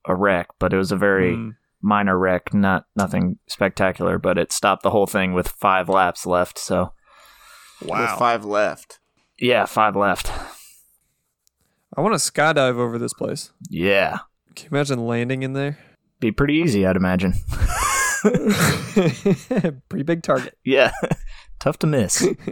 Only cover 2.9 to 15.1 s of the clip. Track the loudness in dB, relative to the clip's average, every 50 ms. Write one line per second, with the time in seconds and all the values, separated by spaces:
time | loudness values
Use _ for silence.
2.9 | _ -2 -2 0 0 -2 -2 -2 -4 -6 _ -14 -4 -2 -2 -2 0 0 0 0
3.9 | 0 -2 -2 -2 -2 0 0 0 0 0 -2 -2 -2 0 0 0 0 0 0 0
4.9 | 2 2 2 2 0 0 0 0 0 -2 -2 -2 -4 0 2 2 2 2 2 2
5.9 | 2 2 2 2 0 -4 -2 0 0 2 0 0 -4 -10 -6 -2 0 0 -2 -2
6.9 | -6 -14 _ _ _ -20 -20 -20 -20 _ -20 -20 -20 -20 -20 -20 -20 -14 -10 -6
7.9 | -4 -2 -2 -2 -2 0 0 0 0 0 -2 -2 0 0 0 0 -2 -6 -14 -20
8.9 | -20 -20 _ _ _ _ _ _ _ -2 2 2 4 2 2 0 2 2 2 2
9.9 | 2 2 2 2 0 0 -4 -6 -6 -8 -10 -14 -16 -20 -20 -20 -20 _ _ _
10.9 | _ _ _ _ _ _ _ _ _ _ _ _ _ _ _ _ _ _ _ _
11.9 | -4 -2 0 0 0 0 -2 -2 0 2 2 4 4 4 2 2 2 0 -2 -2
12.9 | -2 -4 -6 -6 -6 -6 -6 -6 -6 -8 -10 -14 _ _ -16 -10 -4 -2 0 2
13.9 | 4 2 2 0 -2 -6 -10 -16 _ _ _ _ _ -20 -10 -4 -2 -2 -2 -2
14.9 | -2 -4 -2 -2